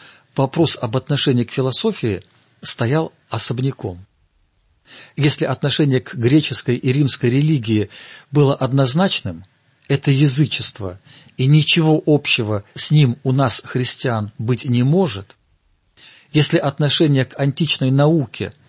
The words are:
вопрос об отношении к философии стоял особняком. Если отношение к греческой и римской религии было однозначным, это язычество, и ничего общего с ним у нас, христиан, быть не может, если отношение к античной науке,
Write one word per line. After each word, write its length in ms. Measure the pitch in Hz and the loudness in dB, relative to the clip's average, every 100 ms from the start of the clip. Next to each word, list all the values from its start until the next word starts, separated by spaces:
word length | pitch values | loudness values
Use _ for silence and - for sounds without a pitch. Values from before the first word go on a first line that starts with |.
| - - _ - | -20 -20 _ -4
вопрос 400 | 135 170 165 - | -2 0 0 0
об 160 | 110 127 | -4 -6
отношении 480 | - - 147 123 | -4 -2 0 0
к 80 | 113 | -2
философии 720 | - 127 - 220 196 113 90 - _ _ _ | -4 -4 -2 -4 -2 -4 -6 -10 _ _ _
стоял 500 | - - 120 156 160 _ - | -6 -2 -2 -2 -4 _ -10
особняком. 760 | 110 - 120 135 - 101 90 98 _ _ _ _ _ _ _ _ - - - | -4 -4 -4 -6 -6 -10 -12 -18 _ _ _ _ _ _ _ _ -20 -14 -2
Если 280 | 147 - | 0 0
отношение 560 | 139 131 143 - 143 127 | -4 -2 -2 0 2 0
к 140 | - | -2
греческой 640 | 123 117 151 - 127 - 123 | -2 2 2 2 -2 -2 -2
и 160 | 135 | 0
римской 380 | 139 135 - 120 | 0 0 0 0
религии 600 | 135 156 147 110 107 98 - - - - | 2 2 0 0 0 0 -8 -20 -20 -4
было 240 | 147 139 | 2 2
однозначным, 880 | 139 123 139 131 156 190 - 98 82 92 _ _ _ - | 2 0 2 2 2 0 -2 -6 -12 -18 _ _ _ -4
это 220 | 139 147 | -2 2
язычество, 880 | 135 147 131 139 - - - 95 95 _ - - - | 2 2 2 0 -2 -6 -6 -12 -12 _ -20 -14 -2
и 100 | 131 | 4
ничего 560 | 151 147 170 156 151 - | 4 4 2 4 2 2
общего 580 | 147 - - 107 104 - | 2 2 -2 -2 -4 -6
с 160 | - - | -6 0
ним 280 | 151 131 117 | 4 2 0
у 80 | 131 | -2
нас, 320 | 131 127 - | 0 0 -2
христиан, 680 | - 127 123 - 135 113 104 - | -6 -4 -4 -4 -4 -4 -6 -6
быть 260 | 113 120 | -4 -2
не 180 | 131 120 | 0 0
может, 540 | 131 180 165 98 - - _ _ _ _ _ _ - - _ | 2 2 0 -4 -14 -20 _ _ _ _ _ _ -20 -20 _
если 260 | 151 - 165 | 0 2 0
отношение 640 | 143 - 147 - 156 135 | -2 -2 0 2 2 2
к 140 | 123 - | 0 -2
античной 520 | 139 - 151 - 131 | -4 -2 -2 0 0
науке, 640 | 135 147 165 123 - 95 - | 4 4 2 -2 -6 -10 -10